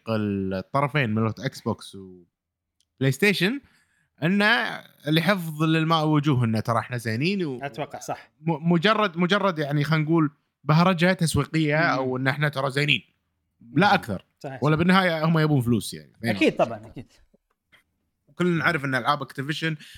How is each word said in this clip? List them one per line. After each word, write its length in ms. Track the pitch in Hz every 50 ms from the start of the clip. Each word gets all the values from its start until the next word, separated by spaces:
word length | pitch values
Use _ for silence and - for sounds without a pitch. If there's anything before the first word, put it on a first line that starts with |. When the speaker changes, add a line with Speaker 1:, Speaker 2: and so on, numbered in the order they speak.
| _ -
Speaker 1:
الطرفين 1000 | 113 110 104 104 101 98 95 95 95 95 92 - - 139 143 139 - 151 135 113
مالت 300 | 107 110 113 110 107 -
إكس 200 | - 131 - -
بوكس 340 | - 117 101 - - - -
وبلاي 1160 | 98 95 92 92 90 87 _ _ _ _ _ _ _ _ _ _ _ _ _ _ _ 131 135 131
ستيشن 480 | - - 208 190 - 175 190 262 285 - _ _ _ _ _ _ _ _ _ _ _ -
إنه 580 | 165 190 202 208 214 233 247 226 196 165 - - - _ _ _
لحفظ 560 | 147 156 160 160 170 208 190 170 160 156 147 156
للماء 440 | 160 160 160 160 160 165 160 151
وجوه 380 | 156 151 151 139 151 143 123 123
إنه 160 | 113 110 110
ترى 180 | - - 117 113
إحنا 180 | 107 - 127
زينين 480 | 120 110 117 110 113 143 175 202 202 180
و 140 | 151 131 117 135
Speaker 2:
أتوقع 360 | 143 123 - 143 - - -
صح. 320 | - - 131 - - _ _ _
Speaker 1:
م-، 320 | 156 160 160 139 160 170 175
مجرد، 440 | 170 156 202 220 214 214 202 156
مجرد 420 | 165 180 175 196 208 190 196 175 156
يعني 260 | 151 139 143 151 143
خلينا 200 | 143 165 156 156
نقول 260 | 151 165 165 156 143 - _ _ _ _ _ _
بهرجة 480 | 139 151 160 175 185 190 156 170 180 190
تسويقية 640 | 185 170 151 - 147 135 - - 160 160 147 147
Speaker 2:
مم. 60 | 156 165
Speaker 1:
أو 340 | 170 131 131 131 127 127
إن 120 | 127 135 135
إحنا 200 | 131 139 151 147
ترى 220 | - 135 135 139
زينين. 320 | 131 139 147 151 139 120 - _ _ _ _ _ _ _ _ _ _ _
لا 280 | - 117 120 139 190 208
Speaker 2:
مم. 60 | 202
Speaker 1:
أكثر. 300 | - - - 101 92 - _ _ _
Speaker 2:
صحيح. 240 | - 143 135 127 123
Speaker 1:
ولا 120 | 147 156
بالنهاية 480 | 151 170 180 180 190 190 180 165 160 156
هم 140 | 165 165 160
يبون 220 | 156 156 151 135
فلوس 340 | 117 117 120 107 - - -
يعني. 180 | 78 76 69 _ _ -
Speaker 2:
أكيد 320 | 113 110 98 311 254 -
طبعًا، 300 | - 170 120 117 110 110
أكيد. 260 | 107 - - 117 _ _ _ _ _ _ _ _ _ _ _ _ _ _ _ _ _ _ _ _ _ _ _ _ _
Speaker 1:
وكلنا 300 | 143 - 180 180 175 160
نعرف 260 | 131 156 175 156 131
إن 100 | 139 131
ألعاب 280 | 127 113 123 147 147 -
أكتيفيشن 540 | - - - 131 143 160 - 160 160 160 147 - - -